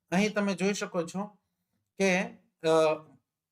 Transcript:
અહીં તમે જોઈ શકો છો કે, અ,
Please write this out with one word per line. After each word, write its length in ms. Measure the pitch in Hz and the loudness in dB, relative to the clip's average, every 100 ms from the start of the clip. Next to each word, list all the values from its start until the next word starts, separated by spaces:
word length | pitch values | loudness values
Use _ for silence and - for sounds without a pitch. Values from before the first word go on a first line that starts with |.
| _ | _
અહીં 220 | 180 214 | 0 0
તમે 200 | 214 202 | 0 -2
જોઈ 200 | 180 196 | -2 -2
શકો 300 | 202 196 180 | -2 -6 -6
છો 340 | 165 185 214 - _ _ _ _ _ - | -6 -8 -10 -14 _ _ _ _ _ 0
કે, 260 | 196 180 233 - _ _ 160 | 2 2 -2 -10 _ _ 2
અ, 280 | 160 156 156 - _ _ _ _ | 4 4 0 -8 _ _ _ _